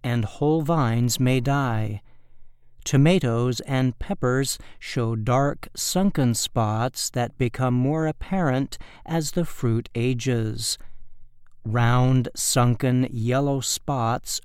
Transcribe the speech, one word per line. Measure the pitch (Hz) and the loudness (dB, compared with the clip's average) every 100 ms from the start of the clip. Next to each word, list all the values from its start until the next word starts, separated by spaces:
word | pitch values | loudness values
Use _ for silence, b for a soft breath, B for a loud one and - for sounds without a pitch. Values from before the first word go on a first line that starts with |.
and | 127 120 107 | -2 -2 -2
whole | - 147 160 | 0 2 2
vines | 151 165 120 117 120 - | 2 2 2 2 2 2
may | 127 131 | 2 2
die. | 127 143 135 110 107 104 - - - - - - - - - | 2 0 0 -2 -4 -6 -12 -20 -20 -18 -18 -20 -20 -14 2
Tomatoes | 135 151 185 123 117 123 120 | 6 6 6 2 0 0 -2
and | - 131 127 - | -2 0 0 -2
peppers | - 202 123 127 135 - B B | -6 -2 0 0 0 -6 B B
show | - 131 117 113 | -8 -4 -2 -2
dark, | 110 123 143 - - - | 0 2 2 -2 -10 -8
sunken | - 185 196 - 123 113 | -2 2 2 4 2 2
spots | - 131 107 110 127 - - | -2 0 0 0 -2 -4 -4
that | 127 120 - | -2 -4 -2
become | 123 - 131 | -2 0 0
more | 123 131 156 156 | 2 2 0 -2
apparent | - - 190 156 131 139 - B B - | -4 -4 0 2 0 -2 -8 B B -4
as | 165 151 | -2 -2
the | - | -2
fruit | 165 - 120 113 - 117 | -2 -2 0 0 -2 -2
ages. | 123 123 131 117 110 110 113 - b b b - - - - - 110 | -2 0 0 0 -2 -4 -4 -6 b b b -12 -16 -18 -20 -10 -2
Round, | 120 117 123 127 131 117 | 2 4 4 4 4 0
sunken, | - - 131 120 113 131 127 127 | -4 0 4 4 2 2 2 0
yellow | 120 113 127 143 135 | -2 0 0 0 -2
spots | - - - 139 113 127 - - | -4 -6 -4 -2 0 -2 -4 -8